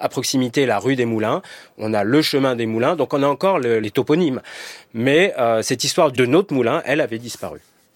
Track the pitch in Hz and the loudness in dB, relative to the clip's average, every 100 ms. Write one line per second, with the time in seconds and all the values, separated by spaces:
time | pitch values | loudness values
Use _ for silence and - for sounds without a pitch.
0 | 139 139 - 135 127 143 131 104 113 135 | -6 -4 -2 0 0 0 0 0 0 0
1 | 117 110 107 160 - - - - 110 107 | 0 0 -2 -4 -6 -20 -20 -8 -2 0
2 | 101 143 156 143 131 120 113 110 127 175 | 2 2 2 0 0 0 -2 0 0 0
3 | - 143 143 139 190 180 120 113 107 - | -2 0 0 0 0 0 0 0 0 -2
4 | 123 160 165 123 - - - - - 117 | 0 2 2 -2 -8 -18 -18 -18 -12 -2
5 | 123 151 196 - 117 113 107 127 127 - | 2 4 2 2 0 2 0 -2 -2 2
6 | 156 123 123 160 208 139 113 156 - 147 | 2 2 4 4 2 0 0 0 0 -2
7 | 127 113 120 - 87 80 _ _ _ | -2 -4 -10 -10 -12 -12 _ _ _